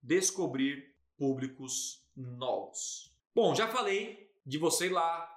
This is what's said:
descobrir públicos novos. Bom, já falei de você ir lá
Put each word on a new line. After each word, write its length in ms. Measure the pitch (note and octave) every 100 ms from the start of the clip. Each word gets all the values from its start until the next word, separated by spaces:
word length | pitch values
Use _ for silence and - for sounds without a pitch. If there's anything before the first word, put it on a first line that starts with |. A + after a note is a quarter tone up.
descobrir 920 | B2 F3 F#3 - D#3+ C3+ C3+ C#3 - _ _ _
públicos 880 | C#3 C3 C3 C3 C3 - - - _ -
novos. 960 | B2+ B2 B2+ - - - - - - _ _ -
Bom, 180 | G3+
já 140 | C#3 A3
falei 640 | B3+ G#3+ G3 A3+ - - _ C3+
de 120 | D3
você 280 | D#3+ D#3 F3+
ir 60 |
lá 360 | F3+ E3 E3+ E3+